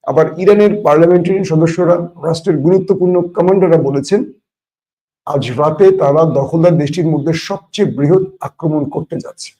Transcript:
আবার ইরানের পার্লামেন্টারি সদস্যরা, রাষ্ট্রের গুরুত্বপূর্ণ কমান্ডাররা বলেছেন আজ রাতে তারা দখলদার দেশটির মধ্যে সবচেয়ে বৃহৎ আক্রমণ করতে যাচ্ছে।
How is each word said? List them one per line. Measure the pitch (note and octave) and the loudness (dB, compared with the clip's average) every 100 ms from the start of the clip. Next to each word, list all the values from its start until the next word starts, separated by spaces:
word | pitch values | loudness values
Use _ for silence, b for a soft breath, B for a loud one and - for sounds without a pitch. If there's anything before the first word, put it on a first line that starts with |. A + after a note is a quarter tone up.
আবার | - C#3+ D#3 - | -2 -2 -2 0
ইরানের | F#3 G#3 G#3 F3 | 2 4 4 2
পার্লামেন্টারি | C#3 D3+ E3+ F3+ E3+ F#3+ | 2 4 4 4 2 -2
সদস্যরা, | F#3+ D#3+ E3 E3 F3 F3 E3+ - D3+ | 0 0 0 0 0 0 -2 -8 -6
রাষ্ট্রের | D#3+ G3 D3+ | -4 -2 0
গুরুত্বপূর্ণ | D3 F#3+ F#3+ G3 F3+ F3+ F3 - | 2 0 0 0 2 0 -2 -2
কমান্ডাররা | F3 G3 F3+ E3 C#3 | 2 2 4 2 2
বলেছেন | C#3 C3+ G3+ - - _ _ _ _ _ _ _ _ - | -4 -2 -2 -4 -12 _ _ _ _ _ _ _ _ -6
আজ | C#3+ A#2 B2 | -6 -4 -2
রাতে | D3+ D#3 F#3+ F#3+ | -2 4 2 4
তারা | C#3+ D3 E3 C3+ | 0 2 2 0
দখলদার | C3+ E3 E3+ E3 | -2 0 2 2
দেশটির | D3 E3 E3 | -2 -2 -2
মধ্যে | D3 D3 | -2 -2
সবচেয়ে | D#3+ - G3 _ - G3 A#2 | -6 -6 -10 _ -4 -4 -2
বৃহৎ | D3 F#3+ F#3+ - | 0 0 0 -10
আক্রমণ | - _ E3 D3+ C#3+ | -16 _ -4 -4 -4
করতে | - D#3+ A#2+ | -8 -10 -12
যাচ্ছে। | - - - _ | -12 -18 -20 _